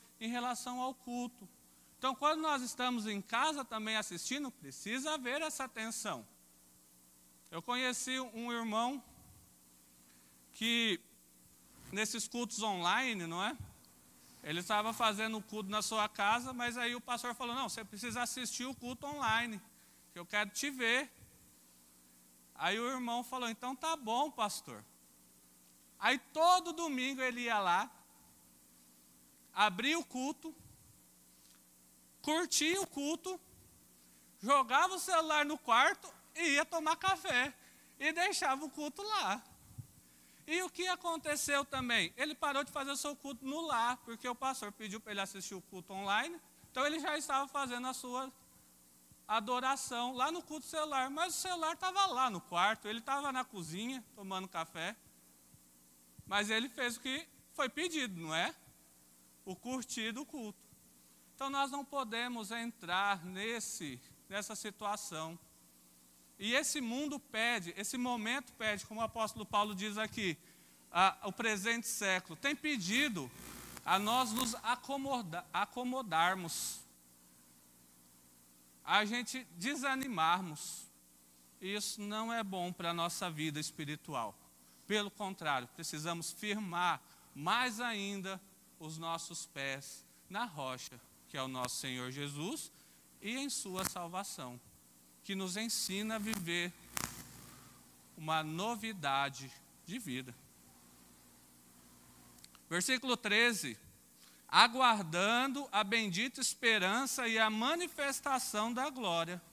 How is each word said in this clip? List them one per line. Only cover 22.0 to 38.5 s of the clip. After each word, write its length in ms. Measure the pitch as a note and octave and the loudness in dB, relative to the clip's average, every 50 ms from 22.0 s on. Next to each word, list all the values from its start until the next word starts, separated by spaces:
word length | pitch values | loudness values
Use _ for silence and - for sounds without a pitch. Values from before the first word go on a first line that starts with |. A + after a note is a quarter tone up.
| - - - - - - - - - - - | -20 -20 -20 -20 -20 -20 -20 -20 -20 -20 -6
Aí 260 | - D3+ F3 G3 A3+ | 0 2 2 2 2
o 80 | A#3+ B3 | 0 -2
irmão 340 | C4+ B3+ B3 A#3 A#3 A#3+ A#3+ | -2 -2 -4 -4 -4 -4 -4
falou, 240 | - C4 B3+ B3 A3+ | -6 -6 -4 -4 -4
"Então 260 | A3 - B3 B3+ C4+ | -4 -4 -6 -8 -6
tá 180 | - - D#4+ E4 | -4 -2 -2 -2
bom, 360 | D#4 B3+ G#3+ A3+ B3 C#4+ D#4 | -2 -2 -2 0 0 0 0
pastor." 520 | - - A3 G3+ - - - - A#2+ G#2 - - - - - - - - - - - - - - - - - - - - - - - - | 0 -2 -2 -2 -2 -6 -8 -10 -12 -12 -14 -18 -20 -20 -20 -20 -20 -20 -20 -20 -20 -20 -20 -20 -20 -20 -20 -20 -20 -20 -20 -20 -10 2
Aí 200 | G3 A3+ C4+ C4+ - - - | 4 4 4 4 0 -4 2
todo 400 | D4+ E4 F4 F4+ F#4 E4 E4+ D#4 | 6 8 10 10 8 6 0 -4
domingo 480 | E4 E4+ D#4 C#4 B3+ B3+ C4+ C#4 C4 | -2 -2 -2 0 0 0 -2 -2 0
ele 220 | C4 B3+ A#3 A#3+ B3 | -2 -2 -2 -2 0
ia 160 | A#3+ A3+ G#3 | 0 2 2
lá, 320 | G3 F3+ F3 F#3+ A3+ B3+ - - - - - - - - - - - - - - - - - - - - - - - - - - - - - - - - - | 4 4 4 4 2 0 -6 -16 -20 -20 -20 -20 -20 -20 -20 -20 -20 -20 -20 -20 -20 -20 -20 -20 -20 -20 -20 -20 -20 -20 -20 -20 -20 -20 -20 -20 -20 -6 4
abria 460 | F#3 G#3 G#3+ F3+ F#3 A3+ C#4 D#4+ E4+ | 6 6 6 6 4 2 2 2 2
o 60 | C#4 | 0
culto, 500 | - - B3+ B3+ C#4+ D4+ - - D#4+ C#4 - - - - - - - - - - - - - - - - - - - - - - - - - - - - - - - - - - | -4 -4 -4 -2 -2 -4 -6 -10 -14 -14 -14 -20 -20 -20 -20 -20 -20 -20 -20 -20 -20 -20 -20 -20 -20 -20 -20 -20 -20 -20 -20 -20 -20 -20 -20 -20 -20 -20 -20 -20 -20 -20 -8 -2
curtia 580 | C#4+ D#4 E4 F4+ - - - D4 D#4+ F4+ G4 | 0 2 2 2 2 2 2 4 4 2 2
o 60 | F#4+ | 0
culto, 540 | - - C#4+ C#4+ D4 E4 E4+ - F#4 F#4 E4+ - - - - - - - - - - - - - - - - - - - - F#3+ | -2 -4 -4 -2 -2 -2 -2 -4 -6 -8 -8 -10 -16 -20 -20 -20 -20 -20 -20 -20 -20 -20 -20 -20 -20 -20 -20 -20 -20 -18 -8 2
jogava 520 | A3+ C#4+ F#3 - A3+ B3+ C#4+ E4+ F#4 F#4+ | 4 6 6 6 6 6 6 6 6 2
o 40 | F4 | -2
celular 460 | - F#4 F4 D#4+ E4 D#4 D4+ D4+ D4 | 0 4 4 4 4 6 4 4 4
no 140 | D4 D4+ - | 4 0 -2
quarto 520 | - B3 A3+ A#3+ C#4 E4 G4+ - - E4 - - - - - | 2 6 8 8 8 8 6 2 -6 -16 -20 -20 -20 -12 -4
e 160 | D#4 E4+ D#4+ | 0 2 4
ia 140 | C#4 C#4+ E4 | 6 6 4
tomar 320 | - F4 E4 D#4 D#4 E4 | 4 0 0 2 2 2
café. 560 | E4 - F#4+ F#4+ - - F#4+ C4+ B3 B3+ C#4+ - - - - - - - - - - | 4 4 2 2 2 2 2 2 4 2 2 -2 -8 -20 -20 -20 -20 -20 -20 -8 -2
E 140 | C4+ D#4 D#4+ | 0 0 2
deixava 520 | E4+ F4+ G#4 F4+ - F#4+ C#4 | 2 2 2 2 2 2 2